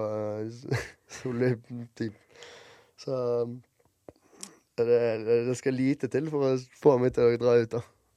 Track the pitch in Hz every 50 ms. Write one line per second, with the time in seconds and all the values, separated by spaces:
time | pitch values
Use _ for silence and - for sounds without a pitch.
0 | 110 107 107 107 107 107 104 107 110 113 117 120 131 - 127 117 - - - _
1 | _ - - - - 131 123 117 127 127 123 117 - - 123 120 117 117 _ -
2 | 123 110 101 - _ _ _ - - - - - - - - - _ _ _ -
3 | - 143 135 127 123 120 120 120 120 120 120 127 - _ _ _ _ _ _ _
4 | _ - - _ _ _ _ - - - - _ _ _ _ - 117 117 120 117
5 | 120 117 110 110 110 110 117 120 120 123 127 - - 135 135 127 131 131 143 -
6 | - 117 - 131 156 160 151 143 139 131 131 127 127 - _ - - 156 131 123
7 | 123 127 123 - 123 117 120 117 120 123 120 120 113 110 - 117 - - _ _
8 | _ _ -